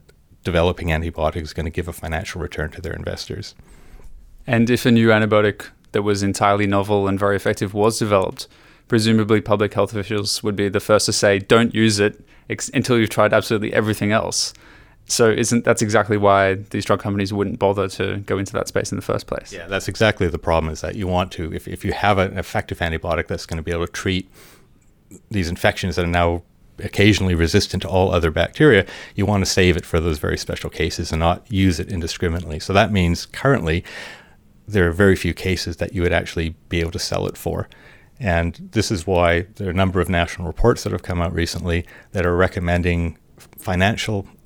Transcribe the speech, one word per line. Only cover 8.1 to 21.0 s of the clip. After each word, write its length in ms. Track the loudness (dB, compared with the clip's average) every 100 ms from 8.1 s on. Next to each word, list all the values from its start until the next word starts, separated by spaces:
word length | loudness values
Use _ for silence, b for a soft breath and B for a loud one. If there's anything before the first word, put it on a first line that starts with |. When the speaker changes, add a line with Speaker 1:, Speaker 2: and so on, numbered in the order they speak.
| 2 2 -4 -14 b b b _
Speaker 2:
presumably 520 | 2 4 4 4 2
public 320 | 2 0 0
health 200 | 0 -2
officials 500 | -2 -4 -4 -4 -4
would 140 | -4 -2
be 120 | 0
the 120 | 0
first 260 | 2 2 4
to 60 |
say, 260 | 2 2 2
"Don't 360 | 4 4 4
use 240 | 2 2 4
it 240 | 0 -2 -14 b -12
ex-, 200 | -10 -4
until 240 | -4 0 2
you've 100 | 2
tried 240 | 2 4
absolutely 400 | 4 2 -2 0
everything 400 | 0 0 -2 0
else." 400 | 0 0 -4 -6 b b b b b -6
So 200 | 2 4
isn't, 340 | 4 2 0
that's 160 | 2 0
exactly 380 | 2 2 2 2
why 360 | 4 6 4
these 300 | 0 -4 -6
drug 160 | 0 -2
companies 320 | 0 -4 -2
wouldn't 260 | -2 -4 0
bother 300 | 0 0 -2
to 300 | -4 -6 -6
go 180 | -4 -4
into 160 | -4
that 160 | -6 -4
space 240 | -4 -4
in 40 | -6
the 60 |
first 240 | -4 -6 -6
place? 240 | -10 -10
Speaker 1:
Yeah, 160 | -14 -8
that's 220 | -6 -6
exactly 400 | 0 0 2 -2
the 100 | -2
problem, 320 | 0 0 0
is 120 | -6
that 140 | -8
you 100 | -6